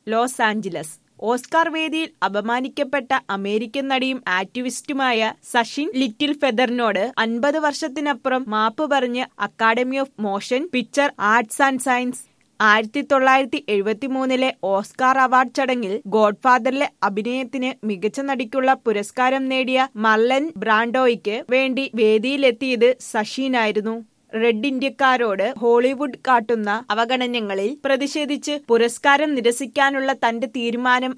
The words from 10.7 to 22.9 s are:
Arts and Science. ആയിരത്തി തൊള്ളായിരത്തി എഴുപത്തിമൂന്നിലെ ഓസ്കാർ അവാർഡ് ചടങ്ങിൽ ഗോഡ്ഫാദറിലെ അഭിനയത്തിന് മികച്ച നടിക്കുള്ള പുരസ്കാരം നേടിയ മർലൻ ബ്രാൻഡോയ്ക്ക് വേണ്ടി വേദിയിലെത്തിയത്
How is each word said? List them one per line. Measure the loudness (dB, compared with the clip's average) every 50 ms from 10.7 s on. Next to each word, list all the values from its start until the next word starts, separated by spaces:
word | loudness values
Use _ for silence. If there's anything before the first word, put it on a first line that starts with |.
| -4 -4 -4 -2 0 0 0 0 -2 -2 0
Arts | 2 2 2 2 0 -2 0
and | 0 0 0 -2
Science. | 0 0 0 0 0 -4 -6 -8 -14 _ _ _ _ _ _ 2
ആയിരത്തി | 4 6 6 4 4 0 -4 -4
തൊള്ളായിരത്തി | 0 2 2 4 6 6 6 4 2 0 -4 -6 -2 -2
എഴുപത്തിമൂന്നിലെ | -2 0 0 0 -2 -4 -4 -4 -4 -2 0 0 0 0 0 -2 -2 -4 -2
ഓസ്കാർ | 0 0 0 -2 -4 -4 0 2 2 4 4
അവാർഡ് | 4 4 4 4 2 2
ചടങ്ങിൽ | 0 -2 0 0 0 -2 -2 -4 -4 -6 -6
ഗോഡ്ഫാദറിലെ | 0 2 4 4 4 2 2 4 4 4 4 4 0 0 0 -2 -2 _ -2
അഭിനയത്തിന് | -4 -2 -2 -2 -4 -4 -4 -4 -6 -6 -6 -4 -4 -4 -6 -6 -6
മികച്ച | -6 -6 -2 -4 -4 -4 -4
നടിക്കുള്ള | -4 -4 -4 -4 -4 -4 -2 0 2 2 0
പുരസ്കാരം | 2 0 -2 -2 -2 -4 -6 -2 0 0 0 0 0 -2
നേടിയ | -2 -2 -2 0 0 2 0 0 -2 -2
മർലൻ | -2 2 2 4 4 4 2 2 0 0 -2 -6
ബ്രാൻഡോയ്ക്ക് | -6 0 2 2 2 2 0 0 2 2 2 2 0 -2 -6 -6 -6 -4 0
വേണ്ടി | 0 0 2 0 -2 -2 -4 -4 0
വേദിയിലെത്തിയത് | 2 4 4 4 4 2 0 0 2 2 2 2 2 -2 -2 2 4 4 4